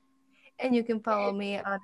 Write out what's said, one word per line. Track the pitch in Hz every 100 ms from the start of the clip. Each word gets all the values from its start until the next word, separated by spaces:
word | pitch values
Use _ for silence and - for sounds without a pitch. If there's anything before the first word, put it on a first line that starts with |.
| _ _ _ _ - -
And | 254
you | 240
can | 226 220
follow | 226 208 202
me | 202 202 202
on | 202 196